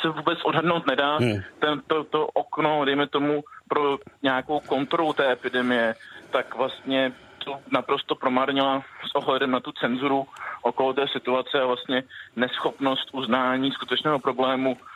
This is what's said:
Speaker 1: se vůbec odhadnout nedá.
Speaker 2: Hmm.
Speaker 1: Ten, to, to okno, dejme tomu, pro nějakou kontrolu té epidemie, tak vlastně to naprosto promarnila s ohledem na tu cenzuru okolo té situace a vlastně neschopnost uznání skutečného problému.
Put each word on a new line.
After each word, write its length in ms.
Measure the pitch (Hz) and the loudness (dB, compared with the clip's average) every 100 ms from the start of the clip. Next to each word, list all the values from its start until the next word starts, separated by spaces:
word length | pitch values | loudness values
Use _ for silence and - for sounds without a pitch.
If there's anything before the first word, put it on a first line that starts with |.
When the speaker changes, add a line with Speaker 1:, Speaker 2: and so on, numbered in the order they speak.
Speaker 1:
se 80 | 165 | -2
vůbec 300 | 156 156 170 | -2 -2 0
odhadnout 440 | 156 147 165 170 147 | 0 2 2 2 2
nedá. 300 | 131 143 151 | 0 2 2
Speaker 2:
Hmm. 240 | 120 104 - - | 2 0 -4 -2
Speaker 1:
Ten, 220 | 151 147 - | 0 0 -2
to, 160 | 156 | -2
to 240 | 143 156 151 | 0 -2 0
okno, 580 | - - - 151 151 139 | -2 -2 0 2 2 2
dejme 220 | 139 143 | 2 2
tomu, 360 | 143 143 147 147 - _ | 0 0 0 -4 -18 _
pro 280 | 147 143 139 - - | 0 2 0 -6 -4
nějakou 360 | 135 131 131 147 | 0 0 0 -4
kontrolu 540 | - 135 139 165 160 | 0 -2 0 0 0
té 180 | 147 139 | 2 2
epidemie, 640 | 123 127 127 123 123 113 113 - - - | 2 0 0 2 2 2 -2 -10 -20 -2
tak 260 | 135 120 113 | -2 -2 -4
vlastně 560 | 127 - 135 135 131 123 - - - | -4 -4 -2 0 0 -4 -18 -12 -10
to 140 | 139 131 | -10 -2
naprosto 440 | 135 123 139 - - | -2 0 -2 -2 -2
promarnila 680 | 135 127 135 139 135 135 - - - | 0 2 2 2 2 0 -4 -12 -4
s 40 | 143 | -2
ohledem 360 | 139 131 135 | 0 2 2
na 80 | 127 | 0
tu 120 | 151 | -2
cenzuru 560 | - 123 123 139 139 135 - - - | -4 -2 0 2 0 0 -10 -12 -4
okolo 320 | - - 131 | -2 2 0
té 120 | 139 - | 2 -2
situace 540 | 131 - 127 123 143 | -2 0 0 2 0
a 40 | 127 | 2
vlastně 380 | 123 - 127 131 - - - | 0 0 -2 -2 -14 -12 -2
neschopnost 760 | 127 - 151 117 135 131 - | -2 0 -4 0 0 0 -4
uznání 600 | 135 123 127 127 131 135 | -6 0 2 2 2 0
skutečného 480 | 135 113 120 156 143 | -2 -2 -2 0 0
problému. 580 | 135 123 131 131 131 123 - | 0 0 0 2 0 -2 -10